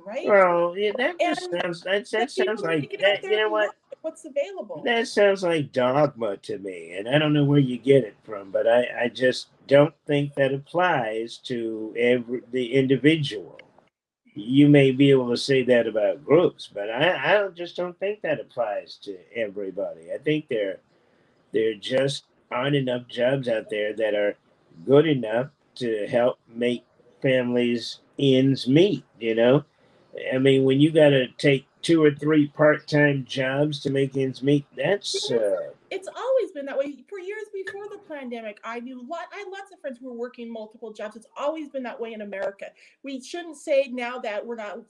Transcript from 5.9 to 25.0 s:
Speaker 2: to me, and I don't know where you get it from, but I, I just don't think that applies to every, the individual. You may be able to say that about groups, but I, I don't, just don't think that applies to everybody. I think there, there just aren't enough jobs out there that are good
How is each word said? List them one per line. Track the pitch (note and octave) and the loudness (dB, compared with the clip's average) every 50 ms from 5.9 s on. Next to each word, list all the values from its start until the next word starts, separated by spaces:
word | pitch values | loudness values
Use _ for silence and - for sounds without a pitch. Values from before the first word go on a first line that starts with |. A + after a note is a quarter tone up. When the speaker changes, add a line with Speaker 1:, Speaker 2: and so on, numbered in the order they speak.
| C3 D3 D3+ C#3+ - A2+ A#2 G#2 G2 F#2+ | 2 4 2 2 0 -2 -6 -6 -6 -6
Speaker 2:
to | - - G#2+ F#2+ | -8 -10 -10 -10
me, | F#2+ G2 F#2 F2 E2 E2 F2 F#2+ | -10 -12 -12 -12 -14 -12 -10 -10
and | G#2 A#2 | -4 0
I | C3+ D3+ | 0 2
don't | D#3 D3+ D3 | 2 2 2
know | D3 C#3+ | 2 4
where | C#3 C#3+ C#3+ | 4 4 4
you | C3+ B2 B2 A#2 | 4 2 0 -2
get | G#2+ C3 C#3 C3+ A#2 | 4 6 6 6 6
it | G2+ - _ _ | 2 -8 _ _
from, | - G#2+ G2 G2 G2 | -12 -12 -12 -10 -4
but | F#2+ G#2+ G#2+ A2+ | -2 0 4 4
I, | A#2 B2 A#2+ - - A2+ A#2+ | 4 4 4 2 -2 -4 -4
I | A#2+ | -4
just | A#2+ A#2 B2+ B2+ A#2+ - - _ _ _ _ - | -2 0 0 0 0 0 -6 _ _ _ _ 4
don't | C3+ C#3+ D3 D#3+ - _ _ | 6 6 6 6 2 _ _
think | - D3 C#3+ C#3+ C#3+ C#3+ | -2 -2 -2 -2 -2 -2
that | C#3+ C#3 C3 C3+ | 0 0 0 0
applies | C#3 C#3+ _ - E3+ F3+ F3+ E3 C3+ A#2 A2 A2 A2+ A2+ A#2 - - - | -4 -8 _ -2 0 0 0 0 0 -2 -2 -4 -6 -6 -8 -10 -14 -10
to | - B2+ A#2 A2+ A2+ A2 G#2+ A2 A2 G2+ A2+ | -8 -6 -6 -4 -6 -6 -6 -8 -8 -4 0
every, | A#2+ A#2+ B2 B2+ A#2 A2+ B2 A#2+ - - | 2 2 2 2 0 -4 -8 -8 -8 -6
the | - B2+ B2 A2+ B2+ | -6 -4 -4 0 2
individual. | C#3 C3+ C3 C3+ A#2 C3 D3+ D#3+ D#3+ D3 C#3 - G2+ E2+ E2 - - - _ _ _ _ _ _ _ _ _ _ _ _ _ - | 2 4 4 2 4 4 4 4 4 0 -4 -6 -8 -10 -12 -18 -20 -20 _ _ _ _ _ _ _ _ _ _ _ _ _ -16
You | G2 G#2 A#2 C3 C#3 D3 D3 | -12 -6 0 4 6 8 8
may | D3 C#3+ C#3 C3+ | 8 8 8 6
be | C3 B2+ C#3+ C#3 | 6 4 4 6
able | C3+ C3 B2+ A#2+ | 6 4 4 2
to | A#2+ A2+ | -2 -2
say | - - C#3 C3 B2 | 0 0 2 2 4
that | A#2+ B2 A#2+ A2+ A2+ | 4 4 4 4 2
about | G#2 G#2+ G#2 G2+ - C#3+ D3 | 0 0 0 0 0 -2 0
groups, | - C#3 E3+ F3+ D3 - - - - - | 4 4 4 4 4 -2 -4 -20 -16 -12
but | G2 G2+ G#2+ | -10 -8 -6
I, | A2+ B2 D3+ F3+ F3+ C#3+ C3 D#3 | -2 0 0 0 0 0 0 0
I | F#3 | 2
don't, | G#3 G3+ F#3+ E3+ | 2 0 -2 -6
just | E3+ F3 E3+ - | -10 -12 -12 -6
don't | - F3+ F3+ F3 - | -6 -6 -6 -6 -6
think | F#3+ G3+ G#3+ G#3 | -6 -6 -6 -6
that | - E3+ D3 B2 | -4 -4 -4 -4
applies | G2+ - - B2+ A#2 A2 G2+ F#2+ F2 - - - - | -6 -10 -6 -6 -4 -4 -4 -6 -8 -12 -18 -18 -14
to | G#2 F#2+ F2+ E2 _ G#2 | -14 -14 -14 -16 _ -6
everybody. | A#2 A2+ G#2 F#2+ G2+ G2+ F#2+ F2+ F#2+ F#2+ F2 E2 E2 E2 E2+ F#2+ | -6 -6 -6 -6 -8 -10 -8 -6 -6 -8 -8 -8 -12 -14 -12 -12
I | G#2+ | -8
think | C#3 D3+ D3+ D#3 D3+ - | -4 -2 -4 -4 -4 -6
there, | B2+ A2 G2+ F#2+ F2+ - _ _ _ _ _ _ _ _ _ _ _ _ _ _ | -4 -4 -4 -4 -6 -10 _ _ _ _ _ _ _ _ _ _ _ _ _ _
there | - G#2+ A2 A2 A2 | -4 -2 -2 -2 -4
just | G2+ - - C3 C3 C3+ C#3+ C#3+ - - _ _ _ _ - | -6 -8 -4 -2 -2 -2 -2 -4 -8 -14 _ _ _ _ -8
aren't | A#2+ B2 B2+ C#3 D3 | -6 -4 -2 0 0
enough | C#3+ C3 B2+ B2 B2 A#2+ - | 0 0 0 -4 -6 -6 -10
jobs | - B2 A#2+ B2+ C#3 C#3 B2+ A#2+ | -4 -2 0 0 0 0 -2 -2
out | A2+ A2 G#2 - | -2 -4 -4 -6
there | A2 G#2 G#2 G#2 G#2+ | -4 -4 -4 -4 -4
that | G#2 A2 G#2 G#2 | -2 -2 -2 0
are | G#2 G#2 G#2 - _ _ _ _ _ _ _ _ - E2 | 0 0 -2 -2 _ _ _ _ _ _ _ _ -10 -2
good | G#2 C3+ C#3+ | 4 4 4